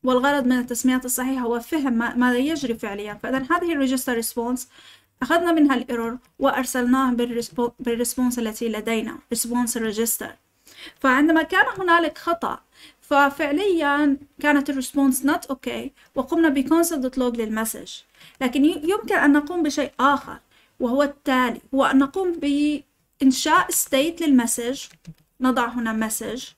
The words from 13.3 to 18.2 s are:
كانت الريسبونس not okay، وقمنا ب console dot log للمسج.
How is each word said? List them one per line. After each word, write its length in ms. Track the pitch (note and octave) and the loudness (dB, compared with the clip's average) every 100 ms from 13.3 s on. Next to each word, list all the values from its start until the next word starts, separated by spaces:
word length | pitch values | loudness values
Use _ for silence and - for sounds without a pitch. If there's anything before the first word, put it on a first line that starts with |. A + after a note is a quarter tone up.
| C#4+ D4+ D4 G4+ E4+ C#4+ C#4+ D4 C#4 - _ | 2 -2 0 0 0 2 2 2 0 -6 _
كانت 300 | D4 C#4+ C#4+ | 2 2 2
الريسبونس 580 | C#4 B3+ C#4+ C#4 B3+ C4+ | -4 -4 2 2 2 0
not 280 | E4 - C4+ | 0 -2 -8
okay، 340 | - A#3 B3 _ _ - | -6 -8 -10 _ _ -6
وقمنا 340 | B3+ E4 E4 | -2 2 2
ب 180 | C#4 C4+ | 2 2
console 360 | D#4+ E4+ D#4+ | 2 2 0
dot 140 | B3+ B3+ | -4 -2
log 200 | B3 A3+ | -2 -2
للمسج. 540 | A3 G#3+ A3 - F#3 - _ _ | -4 -4 -6 -8 -14 -18 _ _